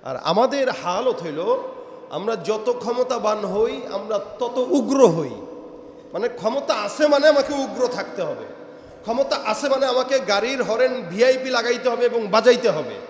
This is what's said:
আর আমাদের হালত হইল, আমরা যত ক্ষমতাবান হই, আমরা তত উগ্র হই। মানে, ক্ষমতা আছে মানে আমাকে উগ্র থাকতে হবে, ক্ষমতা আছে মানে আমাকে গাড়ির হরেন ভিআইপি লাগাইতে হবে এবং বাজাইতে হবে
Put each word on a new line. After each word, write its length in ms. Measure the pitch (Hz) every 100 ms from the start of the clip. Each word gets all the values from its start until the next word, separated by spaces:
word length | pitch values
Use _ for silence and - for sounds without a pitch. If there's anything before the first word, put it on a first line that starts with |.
আর 140 | 127 127
আমাদের 540 | 147 185 254 277 254
হালত 520 | - 170 185 254 -
হইল, 400 | 165 147 196 254 - - - - -
আমরা 260 | 147 202 220
যত 380 | 165 214 226 240
ক্ষমতাবান 680 | 220 240 247 240 214 214
হই, 360 | 196 196 233 269 -
আমরা 260 | 196 214 208
তত 480 | 202 - 240 254 247
উগ্র 360 | 285 220 277 233
হই। 240 | 160 139 - - - - - - - -
মানে, 160 | 170 233
ক্ষমতা 460 | - 208 269 277
আছে 320 | 240 208 - 302
মানে 220 | 285 302
আমাকে 240 | 285 269
উগ্র 360 | 285 254 202 247
থাকতে 340 | - 190 -
হবে, 220 | 160 135 - - - - - -
ক্ষমতা 380 | 202 240 277 302
আছে 240 | - 214 285
মানে 180 | 262 262
আমাকে 320 | 247 247 269
গাড়ির 440 | 202 202 233 269
হরেন 400 | 202 226 254 254
ভিআইপি 480 | 175 190 254 262 262
লাগাইতে 380 | 240 226 240 247
হবে 160 | 233
এবং 220 | 240 233 208
বাজাইতে 440 | 214 226 240 233
হবে 240 | 156 131 - -